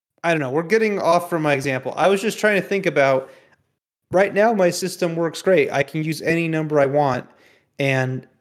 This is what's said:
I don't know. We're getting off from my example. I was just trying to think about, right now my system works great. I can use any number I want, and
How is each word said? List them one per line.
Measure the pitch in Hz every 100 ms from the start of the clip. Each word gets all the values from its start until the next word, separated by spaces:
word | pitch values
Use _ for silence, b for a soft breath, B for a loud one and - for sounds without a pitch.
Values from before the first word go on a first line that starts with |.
| _ _
I | 170
don't | 165
know. | 131
We're | 143
getting | 165 220 220 196
off | 165 175 175
from | 170
my | 151
example. | 139 135 131 127 139
I | 175
was | 196
just | 220 196
trying | 214 202
to | 180
think | 196 180
about, | 151 135 131 131 B B B _ _ _ _ -
right | 175 196
now | 190 220
my | 214 180
system | 175 185 - 175 165
works | 165 -
great. | - 175 135
I | 139
can | 143 160
use | 156 147
any | 160 165 165
number | 160 156 151
I | 135
want, | 147 139 127 - b b b b -
and | 139 131 131 131 - _